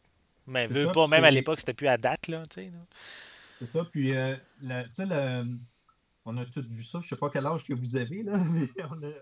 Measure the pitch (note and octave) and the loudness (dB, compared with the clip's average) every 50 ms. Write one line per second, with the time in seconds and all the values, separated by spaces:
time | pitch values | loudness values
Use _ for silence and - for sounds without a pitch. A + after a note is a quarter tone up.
0 | _ _ _ _ _ _ _ _ _ - C3 B2+ A#2+ A2+ B2 C#3 D3 E3 F3+ D#3+ | _ _ _ _ _ _ _ _ _ -4 0 0 0 2 2 2 2 4 6 6
1 | D#3+ D3 D3+ D#3+ E3 D#3 C#3 C3+ B2+ D#3 D#3+ - - - D#3+ - C#3+ C#3 B2+ A#2 | 6 8 8 8 10 10 8 8 4 2 -2 -2 -4 -6 -6 0 2 2 2 4
2 | A2+ B2+ C#3+ - - - E3 D#3+ D#3+ D#3 - F3+ F#3+ F#3+ F3 E3+ E3+ _ _ - | 2 0 0 0 -6 -8 -8 -10 -10 -12 -14 -14 -14 -14 -14 -18 -20 _ _ -20
3 | - - - - - - - - - - - - B2+ A#2+ - D#3+ E3+ E3 - D#3 | -20 -18 -18 -18 -18 -20 -20 -20 -20 -20 -16 -14 -14 -4 -4 -4 -4 -2 -2 0
4 | C3+ C3 C3+ C3 C3 C3 C3+ C3+ - _ _ _ C3+ B2+ B2+ B2+ B2 A#2+ - - | 0 2 2 2 0 -2 -2 -4 -10 _ _ _ -10 -8 -6 -6 -8 -8 -8 -6
5 | F#3+ F#3+ F3 D3 C#3 C3 B2+ B2 A#2+ A#2+ B2 A#2+ B2 - _ _ _ _ _ _ | -4 -2 0 0 0 0 -2 -2 -4 -4 -6 -8 -10 -16 _ _ _ _ _ _
6 | _ _ _ _ _ A2+ A2+ B2 B2 B2 - C#3+ C3 A2+ A#2 A2+ A#2 - - E3+ | _ _ _ _ _ -8 -8 -8 -8 -6 -8 -10 -8 -8 -10 -12 -12 -10 -10 -10
7 | E3+ - - - - D3 - D3 C3+ C#3+ E3+ D#3+ - - C#3+ B2 B2+ B2 A#2+ C3 | -8 -8 -6 -4 -4 -2 -2 -2 -2 -2 -2 -4 -4 -4 -4 -4 -4 -2 -2 -2
8 | B2 A#2 D#3 G3+ A3+ G3+ G#3 G3 F3+ D#3+ E3+ E3 D3 B2 - - F3 C3+ D#3 D#3+ | -2 -4 -6 -6 -4 -2 0 2 2 2 2 2 0 -2 -4 -8 -10 -10 -10 -10
9 | D3 D3 D3+ C#3+ | -10 -10 -12 -14